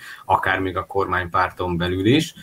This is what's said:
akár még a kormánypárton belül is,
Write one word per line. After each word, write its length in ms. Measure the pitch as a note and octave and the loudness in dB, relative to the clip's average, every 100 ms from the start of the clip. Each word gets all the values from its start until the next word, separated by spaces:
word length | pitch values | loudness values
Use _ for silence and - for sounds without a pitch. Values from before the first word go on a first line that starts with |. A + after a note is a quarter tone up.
| - - - | -10 -16 0
akár 340 | F#2 F#2+ F#2+ | 0 2 0
még 180 | F#2+ F#2 | -2 -4
a 80 | E2+ | -4
kormánypárton 920 | G2 F#2 F2+ F2+ F#2 F2+ - F2+ F2 | -2 0 -2 -2 0 -2 -2 -4 -2
belül 280 | F2+ F#2 G#2 | -2 0 4
is, 280 | D3+ E3 - | 4 2 -8